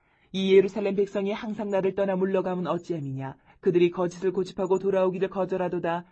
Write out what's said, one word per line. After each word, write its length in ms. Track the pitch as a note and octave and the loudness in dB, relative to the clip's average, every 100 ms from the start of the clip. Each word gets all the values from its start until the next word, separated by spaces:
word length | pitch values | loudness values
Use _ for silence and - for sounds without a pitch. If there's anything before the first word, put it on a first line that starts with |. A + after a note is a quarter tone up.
| _ _ _ | _ _ _
이 240 | F#3+ F#3+ | -2 6
예루살렘 400 | F#3+ G3 G#3+ G3+ | 6 6 2 -2
백성이 380 | G3 G3 G#3 G3 | 0 -2 -2 -4
항상 360 | G#3+ A3+ G#3+ G3+ | -4 -6 -6 -2
나를 280 | G3 F#3+ F#3+ | 0 0 0
떠나 180 | G3 | 0
물러가면 540 | F#3 F#3+ F#3+ F#3 F3+ E3 | 0 0 0 0 -4 -2
어찌함이냐. 640 | E3+ F3 E3+ C#3 C3+ C3+ - _ _ | -4 -4 -6 -6 -8 -10 -12 _ _
그들이 320 | G3+ E3+ F3 | 2 4 4
거짓을 420 | F3+ F3+ F3+ F#3+ | 2 -4 -2 -4
고집하고 460 | F#3 F#3 - F3+ F#3+ | -2 -4 -4 0 0
돌아오기를 520 | G3 F#3+ F#3 F3+ F#3+ | 2 2 2 0 -4
거절하도다. 760 | F#3+ F3+ F#3 F3+ F3 E3+ E3+ F3 | -2 -4 -2 -2 -2 -2 -4 -6